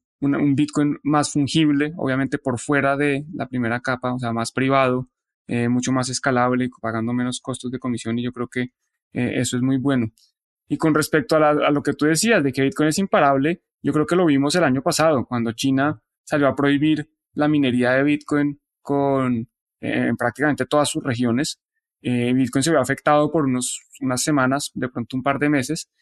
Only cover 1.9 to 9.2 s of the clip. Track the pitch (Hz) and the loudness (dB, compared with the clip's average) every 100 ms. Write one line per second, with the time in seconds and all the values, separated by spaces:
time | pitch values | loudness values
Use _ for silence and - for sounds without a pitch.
1.9 | 175 131 131 131 143 135 120 - 143 139 | -2 -2 -2 -2 -4 -4 -4 0 0 2
2.9 | 139 147 139 151 - 127 127 117 120 - | 0 0 -2 -6 -10 -6 -4 -2 -2 -4
3.9 | 123 127 127 120 117 113 - 131 135 127 | -4 -4 -4 -4 -4 -4 -2 0 2 2
4.9 | 127 127 _ _ _ - 120 120 123 127 | 0 -4 _ _ _ -6 -2 0 0 0
5.9 | 131 127 123 139 123 127 123 127 - 113 | -2 -2 -4 -2 0 0 0 -2 -6 -6
6.9 | 113 113 123 123 123 - 123 123 127 127 | -4 -2 -2 -4 -6 -10 -10 -8 -8 -6
7.9 | 113 113 117 123 120 120 127 123 _ _ | -6 -4 -4 -4 -6 -6 -4 -6 _ _
8.9 | _ _ - | _ _ -4